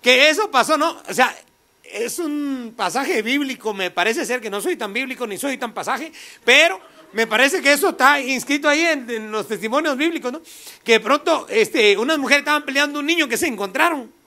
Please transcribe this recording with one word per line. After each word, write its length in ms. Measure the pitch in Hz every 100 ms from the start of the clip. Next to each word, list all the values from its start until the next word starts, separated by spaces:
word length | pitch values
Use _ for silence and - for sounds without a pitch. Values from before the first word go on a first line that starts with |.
Que 260 | 240 254 294
eso 220 | 311 415
pasó, 260 | 381 311 302
¿no? 240 | 320 - -
O 60 |
sea, 200 | 277 247 - - _ _ _
es 360 | - 208 233 -
un 560 | 330 294 285 262 233 226
pasaje 460 | 190 208 277 320
bíblico, 500 | 214 277 277 262 220
me 180 | 196 180
parece 360 | 180 190 233 220
ser 140 | 247
que 100 | 220
no 100 | 202
soy 160 | 330 349
tan 160 | 214
bíblico, 340 | 208 269 254 240
ni 120 | 202
soy 180 | 277 262
tan 160 | 240
pasaje, 400 | - 135 240 311 - - -
pero 340 | - 269 330 381 - - -
me 140 | 202 226
parece 360 | 214 269 339
que 100 | 269
eso 180 | 285 349
está 300 | - 262 285
inscrito 480 | 269 262 - 285 302
ahí 140 | 294
en, 260 | 339 302 233
en 240 | 226 214
los 160 | 214 208
testimonios 480 | 208 214 269 320 262
bíblicos, 340 | 311 330 247
¿no? 120 | 285 - - - -
Que 100 | -
de 80 | 226
pronto, 460 | 214 294 - 320 -
este, 480 | 220 208 285 208 202
unas 220 | 240 320
mujeres 220 | 269 285
estaban 240 | 285 294
peleando 340 | 294 277 294 285
un 80 | 285
niño 220 | 339 285
que 100 | 226
se 80 | 320
encontraron. 680 | 214 202 269 330 302 226 _